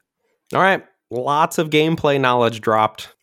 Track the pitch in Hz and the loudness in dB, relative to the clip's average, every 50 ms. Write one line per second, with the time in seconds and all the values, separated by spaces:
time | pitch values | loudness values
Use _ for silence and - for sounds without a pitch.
0 | _ _ _ _ _ _ _ _ _ - - - 175 190 190 156 - _ _ _ | _ _ _ _ _ _ _ _ _ -6 -2 0 0 0 0 -2 -4 _ _ _
1 | _ - 110 120 127 135 143 147 160 165 - - 165 156 151 151 151 160 165 160 | _ -12 -10 -6 -4 -2 0 0 0 0 0 -2 -2 0 2 2 2 2 0 0
2 | - 147 143 135 131 127 123 123 120 113 110 107 110 117 110 110 110 107 - - | 0 0 0 2 2 2 2 2 2 0 -2 -2 -2 0 2 2 2 0 -2 -8
3 | - - - _ | -20 -20 -20 _